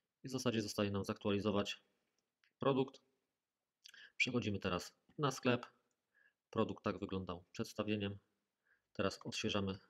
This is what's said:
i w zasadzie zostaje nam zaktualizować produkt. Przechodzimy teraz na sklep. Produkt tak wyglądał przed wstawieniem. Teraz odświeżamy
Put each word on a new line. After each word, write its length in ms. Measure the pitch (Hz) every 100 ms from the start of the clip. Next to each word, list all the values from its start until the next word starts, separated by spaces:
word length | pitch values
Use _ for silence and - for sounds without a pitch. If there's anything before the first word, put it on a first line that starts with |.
| _ _
i 40 | 135
w 20 |
zasadzie 320 | 127 123 110
zostaje 280 | 104 - 101
nam 140 | 98
zaktualizować 760 | 95 101 107 101 104 101 101 - _ _ _ _ _ _ _ _
produkt. 440 | 139 135 131 - _ _ _ _ _ _ _ _ - - - -
Przechodzimy 420 | - 123 107 98
teraz 360 | 98 107 - - _ -
na 120 | 147
sklep. 360 | - 127 123 - _ _ _ _ _ _ _ _
Produkt 340 | 113 95 98
tak 140 | 107 87
wyglądał 460 | 98 95 92 87 -
przed 160 | - 113
wstawieniem. 500 | - 104 104 101 101 - _ _ _ _ _ _
Teraz 280 | - 95 -
odświeżamy 540 | - - 110 104 95 92